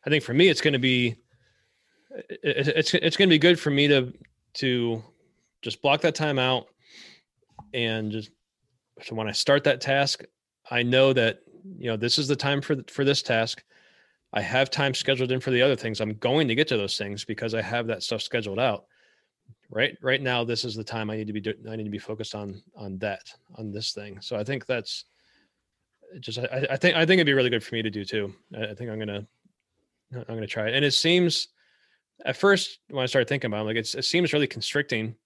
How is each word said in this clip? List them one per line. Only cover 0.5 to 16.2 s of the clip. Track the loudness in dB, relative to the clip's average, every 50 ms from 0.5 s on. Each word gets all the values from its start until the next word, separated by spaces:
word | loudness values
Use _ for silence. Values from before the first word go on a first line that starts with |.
| 6 4
gonna | 2 2 2 2
be, | 2 2 2 2 2 0 -2 _ _ _ _ _ _ _ _ _ _ _ _ _ _ _ _ _ _ _
it, | -16 -16 -14 _ -16 -4
it, | -2 -2 0 0 0 0
it's, | 2 2 0 2 2
it's | 2 2 2 4
gonna | 4 6 8
be | 8 8
good | 8 6 6 6
for | 4 0
me | 2 4 6 6
to, | 6 4 4 0 -8 -16 -20 _ _ _ _ _ _
to | -4 -2 0 2 2 0 0 -2 -4 -6 -12 _ _ _ _ _ _ _ _ _ _
just | -10 -10 -10 -2
block | 2 2 2 4
that | 2 0 0
time | 2 -2 0 2 2
out. | 2 2 2 0 -2 _ _ _ _ _ -20 -20 -20 -20 -20 _ _ _ _ _ _ _ _ -20 -20 -10
And | -4 -2 -2 -2 -2 -2 -4 -6
just, | -6 -8 -10 -12 _ _ _ _ _ _ _ _ _ _ _ _ _ -20
so | -14 -10 -6
when | -6 -4 -4
I |
start | -2 -2 4 4 4 4 6
that | 2 0 2
task, | 0 0 2 2 2 0 -2 -6 -8 _ _ _ _ _ _ _ _ -4
I | 0 0
know | 2 4 6 6 6 6
that, | 6 4 2 2 0 -2 _ _ -20 -20 -20 -18 -16 -8
you | -4 -4
know, | -2
this | -2 0 0 0 0
is | 2 0
the | 0
time | 0 0 0 0 0
for, | 0 -2 -2 -4 -4 -10
for | -4 0 2
this | 2 2 0
task. | 0 0 2 2 2 0 -4 -10 _ _ _ _ _ _ _ _ _ _ _ _ _ _
I | -4 -4
have | -4 0 2 2 2 2
time | 2 0 0 0 0
scheduled | -2 0 0 0 0 0 -2
in | -2 -2
for | 0 0
the | 2 4
other | 4 4 4
things. | 2 -2 -6 -4 -4
I'm | -4 -4 -4
going | -2